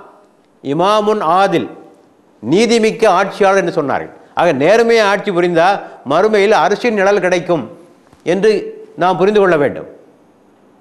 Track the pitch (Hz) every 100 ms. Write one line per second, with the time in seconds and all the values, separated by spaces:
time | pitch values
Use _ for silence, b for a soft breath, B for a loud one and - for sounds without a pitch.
0 | - - _ _ _ _ 135 156 190 214
1 | 208 214 160 185 196 165 98 - - -
2 | _ _ _ - 110 185 226 233 220 170
3 | 220 180 196 - 196 196 175 165 135 92
4 | 80 - B B 170 131 156 233 233 233
5 | 196 202 202 175 180 160 180 190 B B
6 | 123 160 214 208 208 185 180 202 240 208
7 | 190 202 180 180 175 165 107 - - _
8 | _ _ 147 190 214 202 - - - 147
9 | 180 170 190 208 190 156 127 87 69 -
10 | _ _ _ _ _ _ _ _